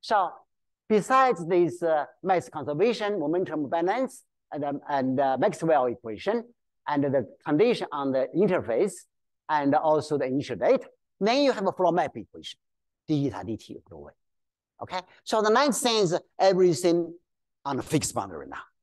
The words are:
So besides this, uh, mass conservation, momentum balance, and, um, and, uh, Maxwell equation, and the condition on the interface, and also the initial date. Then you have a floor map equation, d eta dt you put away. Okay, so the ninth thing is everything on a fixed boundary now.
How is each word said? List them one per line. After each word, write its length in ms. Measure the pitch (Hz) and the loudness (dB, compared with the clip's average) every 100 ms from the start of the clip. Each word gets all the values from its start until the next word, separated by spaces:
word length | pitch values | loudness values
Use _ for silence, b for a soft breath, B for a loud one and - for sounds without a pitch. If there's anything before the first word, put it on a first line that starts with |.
So 300 | - 214 175 - _ _ _ _ _ | 0 0 0 -6 _ _ _ _ _
besides 560 | 214 - 262 262 185 165 | 0 4 4 4 2 0
this, 360 | 180 175 175 | 2 2 0
uh, 220 | 170 156 135 _ | 0 0 -2 _
mass 260 | 180 185 - | 0 0 0
conservation, 720 | 156 139 147 220 220 208 208 | -10 -6 0 2 2 -2 -2
momentum 500 | 147 175 165 156 139 | -2 -2 -2 -4 -4
balance, 540 | 165 175 226 262 - _ _ _ | -2 0 -2 -4 -8 _ _ _
and, 140 | 151 143 | -8 -6
um, 160 | 143 - | -8 -4
and, 300 | 143 262 262 | -2 0 0
uh, 180 | 139 131 | 0 2
Maxwell 460 | 190 160 165 151 127 | 0 0 2 2 2
equation, 580 | 117 113 104 - 233 233 _ _ _ - | -4 -10 -8 -4 -4 -6 _ _ _ -4
and 160 | 147 | -2
the 240 | 139 135 113 - - | 0 0 -2 -10 -2
condition 420 | 151 233 202 185 | 2 2 2 -4
on 200 | 147 139 | -4 -2
the 160 | 131 135 156 | -2 -2 0
interface, 580 | 202 180 110 117 196 - - _ _ _ - | 2 0 0 0 0 -4 -20 _ _ _ -4
and 260 | 156 143 147 | 0 2 2
also 420 | 156 151 139 147 | 4 2 0 -2
the 80 | 131 | -2
initial 300 | 131 - 110 | -4 -4 -2
date. 280 | 131 254 - _ _ _ | 2 2 0 _ _ _
Then 240 | 196 262 | 0 2
you 80 | 285 | 2
have 160 | 214 190 | 0 -4
a 40 | |
floor 200 | - 180 | 0 0
map 240 | 170 147 123 | 0 -2 -6
equation, 440 | 98 82 78 - _ _ _ _ - | -16 -16 -18 -20 _ _ _ _ -4
d 200 | 151 139 | -2 -2
eta 160 | 101 87 | -6 -10
dt 240 | 107 - | -10 -12
you 120 | - _ | -20 _
put 80 | 73 | -20
away. 180 | 71 _ _ _ _ _ _ _ | -20 _ _ _ _ _ _ _
Okay, 180 | - 185 - b | -10 -10 -10 b
so 180 | - 220 | -4 0
the 80 | 202 | 4
ninth 280 | 226 285 220 | 4 2 0
thing 200 | 247 220 | 0 2
is 200 | 190 170 - - | 0 -2 -6 2
everything 720 | 285 185 185 165 180 170 165 170 _ _ _ _ 139 | 2 6 4 4 2 2 -2 -10 _ _ _ _ -6
on 120 | 131 | -6
a 60 | |
fixed 320 | - 151 - 120 | -2 -2 -2 -6
boundary 320 | 98 82 69 | -8 -10 -12
now. 160 | 67 - _ | -16 -18 _